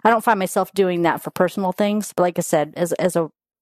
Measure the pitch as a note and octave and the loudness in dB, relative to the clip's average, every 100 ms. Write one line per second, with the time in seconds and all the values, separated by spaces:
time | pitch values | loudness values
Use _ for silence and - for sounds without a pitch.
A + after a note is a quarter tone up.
0 | A3 A3+ A#3+ G3+ F#3 G3+ F#3 G3 F#3 F3 | 2 4 2 0 0 -2 -2 2 2 2
1 | E3+ - D3+ - F3+ - F#3 - G#3 G#3 | 0 0 -6 -2 -2 0 -4 -2 -2 -2
2 | G3 - F3+ F3 - D#3+ D3 - E3+ E3+ | -4 -2 -2 0 0 0 -2 -4 -4 -2
3 | F3+ E3+ D#3 _ _ _ | 0 0 -4 _ _ _